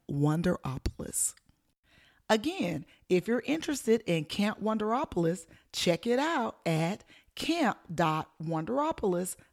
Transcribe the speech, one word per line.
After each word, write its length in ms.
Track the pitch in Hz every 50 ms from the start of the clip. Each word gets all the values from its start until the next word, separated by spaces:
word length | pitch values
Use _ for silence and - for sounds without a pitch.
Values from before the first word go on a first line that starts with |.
| _ -
Wonderopolis. 1200 | 147 143 143 151 151 165 170 180 175 - - 135 131 135 - - - - - - - - - - - _ _ _ _ _ _ _ _ _ _ _ _ _ _ _ _ _ _ -
Again, 560 | 214 226 202 302 359 392 240 175 165 147 - - - _ _ -
if 200 | 185 180 170 -
you're 140 | 233 254 -
interested 560 | - 277 330 - - 294 - - - 220 233 -
in 180 | - 170 165 151
Camp 380 | - - - 202 208 - - 196
Wonderopolis, 800 | 214 220 220 214 214 226 254 311 - - 180 170 160 170 190 - - - - _ _ -
check 340 | - - 185 170 170 -
it 120 | 233 240 247
out 380 | 285 320 339 294 233 220 - - -
at 400 | 170 165 156 165 165 202 - - - - - _ _ -
camp 440 | - - - 320 349 302 214 - - - - 175
dot 380 | 143 170 160 156 156 151 - _ - 160
wonderopolis 920 | 156 165 156 160 208 233 277 294 311 320 - - 202 175 175 185 180 - - - _